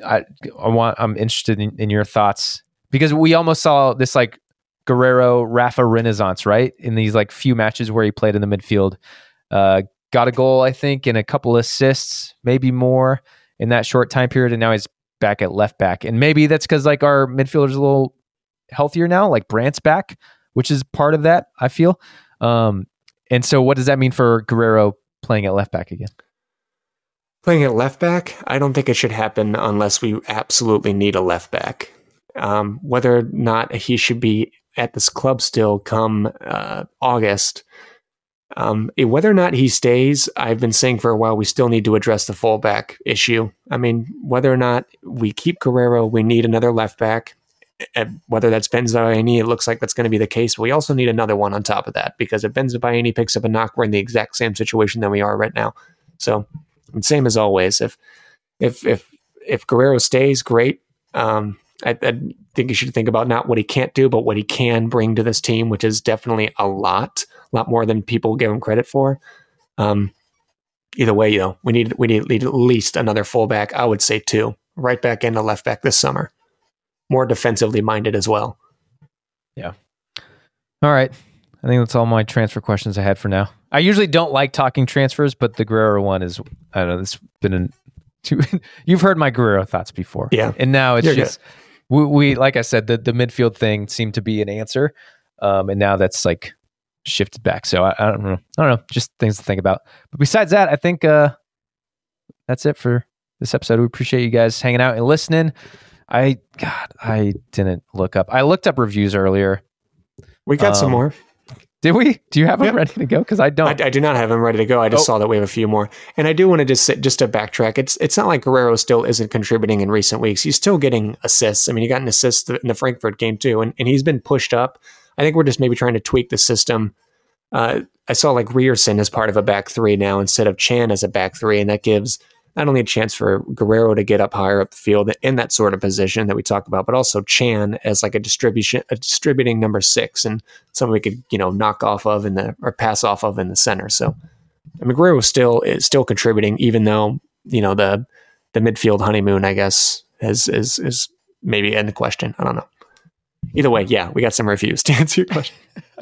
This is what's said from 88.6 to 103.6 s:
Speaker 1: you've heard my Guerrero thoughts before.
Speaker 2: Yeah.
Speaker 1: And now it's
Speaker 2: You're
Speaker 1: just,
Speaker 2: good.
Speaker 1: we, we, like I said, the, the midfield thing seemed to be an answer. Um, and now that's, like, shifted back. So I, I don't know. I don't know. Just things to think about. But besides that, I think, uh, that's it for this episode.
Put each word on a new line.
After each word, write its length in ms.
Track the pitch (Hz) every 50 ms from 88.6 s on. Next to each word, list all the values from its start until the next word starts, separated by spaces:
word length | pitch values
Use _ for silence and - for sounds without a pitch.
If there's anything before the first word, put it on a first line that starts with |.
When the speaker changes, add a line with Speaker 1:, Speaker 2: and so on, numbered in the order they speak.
| - - - - -
Speaker 1:
you've 140 | 156 185 165
heard 180 | 185 196 185 160
my 120 | 147 135
Guerrero 340 | 117 123 120 107 101 95 95
thoughts 260 | - - 87 - -
before. 380 | - 95 92 - - - - -
Speaker 2:
Yeah. 200 | - 110 110 110 - -
Speaker 1:
And 140 | 131 131
now 240 | 135 135 131 127 123
it's 100 | 117 160
Speaker 2:
You're 80 | 160 135
Speaker 1:
just, 240 | 123 - 117 - -
Speaker 2:
good. 560 | _ - - - - _ _ _ _ - 127
Speaker 1:
we, 80 | 147 151
we, 300 | 143 147 143 143 139 131
like 220 | 120 135 135 123
I 60 | 120
said, 240 | 113 - 123 110 107
the, 100 | 113 117
the 160 | 113 - 123
midfield 440 | 117 120 123 117 - - 120 113 -
thing 320 | - 117 110 104 104 101 -
seemed 260 | - - 113 107 -
to 80 | 110
be 180 | 98 110 110 104
an 60 | 104 101
answer. 460 | 104 110 107 - - 131 147 147 - _ - - _ _ _ _ _ -
Um, 280 | 101 101 98 95 95 98
and 80 | 98 98
now 180 | 101 101 98
that's, 280 | 95 95 92 - - -
like, 300 | 90 85 - - - - _ _ _ _ _ _ _ _ _ -
shifted 360 | - - - 98 - - -
back. 240 | - 92 87 - -
So 160 | - 95 87 92
I, 100 | 95 - -
I 80 | 104 110
don't 120 | 104 104
know. 160 | 101 95 92 - - _ - 156
I 40 |
don't 80 | 156 139 120
know. 60 | 110 - -
Just 200 | - 123 - - _ -
things 180 | 117 107 101 -
to 40 |
think 160 | - - 98 95
about. 220 | 92 95 95 - _ _ _ _ _ _
But 100 | - 135
besides 300 | 143 - - 220 202 151
that, 160 | 190 202 196 147
I 80 | 147
think, 280 | - - 175 175 - 170
uh, 300 | 156 151 151 147 143 - _ _ _ _ _ _ _ _ _ _ _ _ _ _ _ _ _ _ _ _ _ _
that's 200 | - 127 - -
it 100 | 147 143
for 280 | - - 123 120 120 - _ _ _ _ _ _ -
this 140 | 123 - -
episode. 260 | -